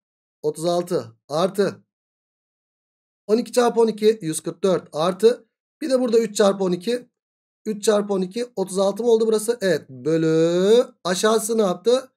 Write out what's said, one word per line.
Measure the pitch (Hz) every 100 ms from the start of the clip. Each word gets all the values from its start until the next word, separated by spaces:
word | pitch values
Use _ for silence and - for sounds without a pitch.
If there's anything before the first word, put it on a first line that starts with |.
| _ _ _ _
otuz | 151 151
altı | 170 175 180 170 113 - _
artı | 151 190 202 180 104 _ _ _ _ _ _ _ _ _ _ _ _ _ _ -
on | 220
iki | 240
çarpı | - 240 226
on | 226
iki, | 214 214 220
yüz | 160 156
kırk | 170 160
dört | 190 165 -
artı, | 147 170 185 226 247 - _ _ _
bir | -
de | 254
burada | 247 226
üç | 220 208
çarpı | 202 196
on | 185
iki, | 180 233 247 - _ _ _ _ _ 214
üç | 214
çarpı | 220 208 202
on | 196
iki, | 185 240 247 -
otuz | 190 185
altı | 196 202
mı | 240
oldu | 226 220
burası? | 214 214 240
Evet, | 190 151 -
bölü | 131 135 160 160 160 165 175 190 233 - _
aşağısı | 170 185 214 226 214 226
ne |
yaptı? | 196 180 233 254 -